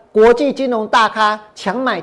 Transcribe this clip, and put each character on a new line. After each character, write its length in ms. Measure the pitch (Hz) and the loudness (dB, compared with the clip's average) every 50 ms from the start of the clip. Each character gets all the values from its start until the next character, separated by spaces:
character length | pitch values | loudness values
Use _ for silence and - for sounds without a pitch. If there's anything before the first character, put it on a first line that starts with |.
| _ _ | _ _
国 220 | - 214 214 233 240 | 2 4 4 4 4
际 180 | 240 294 277 | 2 0 -4
金 180 | - - 269 254 | -2 -4 -4 -4
融 160 | 240 220 214 | -4 -4 -4
大 200 | 214 - 240 220 | 0 2 2 2
咖 320 | 208 - 220 214 208 214 214 214 - _ | 2 0 0 0 0 -2 -4 -10 -20 _
强 220 | - - 196 185 | -10 -8 -6 -6
买 240 | 247 262 254 208 175 | -4 -4 -4 -6 -6